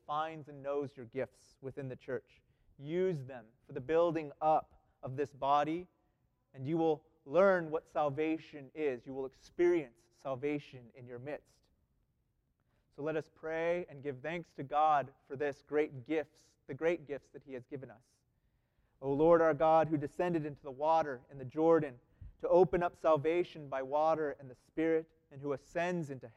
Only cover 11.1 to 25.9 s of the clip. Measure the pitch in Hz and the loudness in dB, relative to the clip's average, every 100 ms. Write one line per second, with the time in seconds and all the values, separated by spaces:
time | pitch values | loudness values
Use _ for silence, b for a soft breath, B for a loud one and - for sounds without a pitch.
11.1 | 120 131 139 _ _ _ _ _ _ _ | -12 -10 -12 _ _ _ _ _ _ _
12.1 | _ _ _ _ _ _ _ _ - 143 | _ _ _ _ _ _ _ _ -10 -6
13.1 | 151 147 _ 160 160 165 175 175 151 139 | -4 -6 _ -8 -2 0 -2 -4 -10 -10
14.1 | 127 147 175 170 - 139 147 156 147 131 | -8 -8 -8 -10 -12 -4 2 4 2 0
15.1 | - _ 135 147 139 _ 147 151 139 120 | -10 _ -4 -4 -4 _ 0 0 -4 -4
16.1 | 156 147 _ _ _ - 143 160 175 139 | -4 -4 _ _ _ -14 -2 -2 -2 -6
17.1 | 139 - 143 139 131 120 143 131 110 _ | -12 -12 -20 -14 -14 -10 -12 -12 -18 _
18.1 | _ _ _ _ _ _ _ _ _ 135 | _ _ _ _ _ _ _ _ _ -4
19.1 | 139 160 170 165 143 160 160 156 160 143 | 4 6 8 6 4 6 6 4 0 -4
20.1 | - 180 165 151 139 147 131 151 160 151 | -4 -2 -2 -4 -10 -14 -4 2 2 2
21.1 | 127 - 139 127 147 160 165 151 123 _ | -6 -12 -14 -10 0 6 6 4 -8 _
22.1 | b b - 160 175 185 185 175 - 165 | b b -10 4 6 6 4 0 0 2
23.1 | 156 147 175 175 165 147 135 135 147 156 | 4 4 0 0 -6 -8 -6 -2 0 2
24.1 | 160 151 139 139 123 _ - 160 160 160 | 2 -2 -6 -14 -20 _ -2 2 2 -2
25.1 | _ _ 143 143 135 - 170 175 | _ _ -12 -6 -6 -4 -4 -2